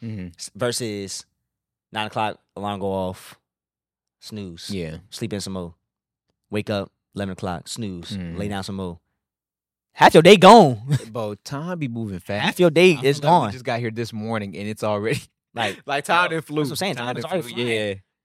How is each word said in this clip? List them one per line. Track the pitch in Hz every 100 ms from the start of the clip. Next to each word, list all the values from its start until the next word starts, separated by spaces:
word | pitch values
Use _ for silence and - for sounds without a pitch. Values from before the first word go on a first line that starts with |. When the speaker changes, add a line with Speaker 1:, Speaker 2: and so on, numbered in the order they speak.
Speaker 1:
Mm-hmm. | 113 107 90 85
Speaker 2:
S-, | - 101
versus | 123 117 117 104 98 - - _ _ _ _ _ _
nine | 110 107
o'clock, | 117 107 - _ -
alarm | 101 101
go | 98
off, | 95 92 95 - - _ _ _ _ _ _ _ _
snooze. | - 107 98 85 -
Speaker 1:
Yeah. | 98 80 80 -
Speaker 2:
Sleep | - 110
in | 104
some | 95
more. | 95 87 - _ _ _ _ _ _ _
Wake | 104 107
up, | 101 95 _ _
eleven | 95 98
o'clock, | 90 95 87 -
snooze. | - 107 87 82
Speaker 1:
Mm-hmm. | 101 87 87
Speaker 2:
Lay | 101
down | 101
some | 95 98
more. | 92 85 _ _ _ _ _ _ _ _ _
Half | - 160
your | 170
day | 170 208
gone. | 185 233 156 110 127 143
<laughs> | -
Speaker 1:
Bro, | 113 107 104
time | - 139 170 180
be | 139
moving | 117 110 90
fast. | - 101
Speaker 2:
Half | 156 170
your | 175
day | 160 185 165
Speaker 1:
I |
Speaker 2:
is | 135 143
Speaker 1:
feel | 147
like | 175
we | 113
Speaker 2:
gone. |
Speaker 1:
just | 92
got | 123 117
here | 120
this | 110 113
morning | 110 110 110 101 90
and | 104
it's | 107
already | 107 104 110 139 - _
<laughs> | _
Speaker 2:
Like, | 117 110 92 -
Speaker 1:
like, | 143
time | - 170 175
Speaker 2:
bro, | 160
Speaker 1:
done |
flew. | 147 151
Speaker 2:
that's | 143
what |
I'm | 135
saying. | 190 143
Speaker 1:
Time | 120
Speaker 2:
Time |
Speaker 1:
done | 120
Speaker 2:
is |
already | 160 180 123
Speaker 1:
flew. | 117
Speaker 2:
flying. | 120 110 104
Speaker 1:
Yeah. | 98 _ _